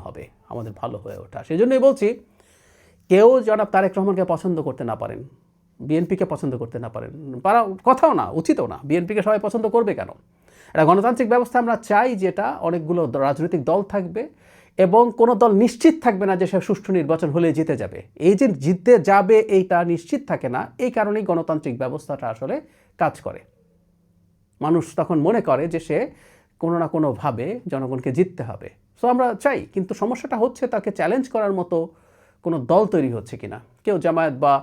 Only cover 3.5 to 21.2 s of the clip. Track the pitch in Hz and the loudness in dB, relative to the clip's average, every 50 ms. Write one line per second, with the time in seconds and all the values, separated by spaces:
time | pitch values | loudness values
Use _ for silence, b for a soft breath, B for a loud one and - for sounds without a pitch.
3.5 | 214 214 208 208 - 190 196 185 190 196 190 202 190 185 185 180 170 156 - 185 | 0 0 0 0 2 2 2 2 0 -2 -2 0 0 0 0 -2 -2 -2 -2 -2
4.5 | 175 160 143 143 - - 131 117 110 - 110 113 110 104 131 135 _ _ _ _ | -2 -2 -4 -6 -6 -8 -6 -8 -6 -8 -8 -10 -10 -12 -16 -18 _ _ _ _
5.5 | _ _ _ _ _ - 123 139 151 165 175 170 196 180 190 - 156 - - 139 | _ _ _ _ _ -12 -6 -2 -2 0 0 0 -2 -2 -2 -4 -4 -6 -6 -6
6.5 | 127 117 117 117 - 120 120 113 - 113 113 113 139 151 156 135 127 123 - 190 | -6 -6 -8 -8 -10 -10 -10 -10 -10 -12 -12 -12 -14 -16 -14 -14 -10 -4 0 2
7.5 | 214 233 226 196 190 196 - 240 254 262 - 320 254 156 110 87 - 160 - - | 2 2 2 0 -4 -2 2 2 4 6 4 2 4 2 -2 -2 -4 -4 0 0
8.5 | - - 135 110 87 - 139 139 151 175 175 180 214 208 180 214 214 208 208 208 | 0 0 0 -6 -8 -10 -6 -2 -2 0 0 -2 -2 -2 0 0 0 0 0 -2
9.5 | - 233 220 214 208 233 233 202 160 - 92 - - _ _ _ _ b b b | -4 -2 -2 0 0 0 0 0 -2 -4 -6 -10 -12 _ _ _ _ b b b
10.5 | b b b b b 160 156 156 180 196 196 240 240 240 254 214 240 247 247 240 | b b b b b 2 4 6 6 4 4 2 2 0 2 2 2 2 2 0
11.5 | - 247 233 233 226 220 - - 208 208 240 262 240 190 190 185 175 - 208 247 | 0 0 0 0 -2 -4 -2 0 2 2 2 2 0 0 -2 -2 -2 -2 -2 -4
12.5 | 285 - - 165 175 170 156 151 175 175 160 127 120 139 135 139 139 151 156 170 | -4 -4 -4 -4 -4 -4 -2 -2 -2 -2 -2 -2 0 0 0 0 0 0 -2 -2
13.5 | 180 160 123 - 165 202 202 196 202 202 180 170 170 220 269 320 b b b b | -2 -2 0 0 0 0 0 -2 -4 -6 -6 -6 -8 -8 -10 -10 b b b b
14.5 | b b b b b b 190 180 190 226 240 240 - - 226 233 247 196 240 233 | b b b b b b 2 6 6 6 6 6 4 2 4 4 4 6 4 6
15.5 | 202 190 233 233 - - - 330 320 320 - 247 202 185 202 196 190 180 190 180 | 6 6 4 4 2 4 4 4 4 4 2 0 0 0 0 0 0 0 0 0
16.5 | 196 185 - - 208 - - - 190 180 151 139 160 160 180 151 139 170 170 165 | 0 -2 -2 -2 -4 -4 -2 -2 0 0 0 0 0 0 0 0 0 2 2 2
17.5 | 143 151 160 160 147 113 104 95 - - - - - - 151 180 208 190 277 247 | 2 0 0 -2 -2 -4 -4 -8 -10 -14 -18 -18 -8 0 2 4 4 4 4 2
18.5 | 180 135 135 160 185 185 - 240 247 208 143 196 196 202 190 185 226 214 220 220 | 0 0 0 0 0 2 4 6 6 6 6 4 4 4 4 4 4 4 4 4
19.5 | 202 190 185 185 185 170 175 170 170 165 - - 294 254 - - 175 - - 127 | 2 2 2 2 0 0 0 0 -2 -4 -4 -6 -6 -6 -4 -4 -6 -6 -4 -4
20.5 | 123 127 - - - - 247 247 240 226 214 208 208 220 | -4 -4 -6 -8 -8 -6 -4 -4 -2 -2 -2 -2 -2 -4